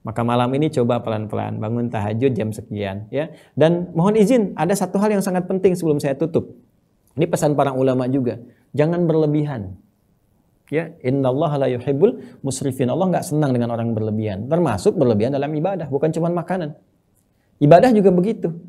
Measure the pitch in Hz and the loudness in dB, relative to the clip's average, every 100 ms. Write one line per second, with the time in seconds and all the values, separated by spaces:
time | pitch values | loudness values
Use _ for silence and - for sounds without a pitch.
0 | - 110 117 120 123 135 156 131 120 120 | -8 -4 0 0 0 0 -2 0 0 -2
1 | 110 107 107 107 107 110 110 117 120 120 | -2 -6 -6 -6 -6 -6 -6 -4 -4 -4
2 | 104 110 135 - 107 104 - 104 98 98 | -4 0 0 0 -4 -6 -10 -8 -6 -8
3 | 107 131 160 160 - - 156 175 175 165 | -8 -8 -8 -12 -14 2 2 2 -2 0
4 | 180 220 202 254 196 - 160 196 185 196 | 2 4 4 4 2 -2 -2 0 -2 0
5 | 214 208 190 180 175 190 190 180 165 147 | 0 0 0 -2 -2 2 2 2 0 0
6 | 143 135 160 131 - - _ _ _ _ | 0 -2 0 -2 -4 -16 _ _ _ _
7 | _ - 170 165 151 143 139 131 131 127 | _ -4 -2 0 0 2 0 0 0 0
8 | 127 139 120 113 - _ _ - 151 175 | 0 0 -2 -6 -12 _ _ -2 0 2
9 | 170 160 151 151 147 131 92 92 _ _ | 2 2 2 0 -2 -6 -10 -14 _ _
10 | _ _ _ _ _ _ _ 147 165 - | _ _ _ _ _ _ _ -6 -6 -6
11 | 123 139 131 131 160 147 131 123 143 139 | -2 0 0 0 0 0 -2 -2 -2 2
12 | 202 254 - - 139 127 139 127 123 143 | 2 0 -14 -10 -8 -4 -4 -2 -2 0
13 | 185 160 - 151 143 123 120 117 117 110 | 0 -2 -2 0 0 0 0 -2 -2 -2
14 | 107 107 107 95 117 165 165 98 135 196 | -2 -2 -4 -4 -2 0 0 2 0 2
15 | 127 107 123 139 143 156 170 196 151 135 | 2 2 0 -2 -2 -2 -4 -4 -4 -2
16 | 156 160 165 175 160 185 151 - _ _ | -2 -2 -2 -4 -4 -6 -6 -12 _ _
17 | _ _ _ _ _ _ 143 170 254 214 | _ _ _ _ _ _ 8 8 8 6
18 | 190 180 175 - 170 165 | 4 4 0 -2 -6 -8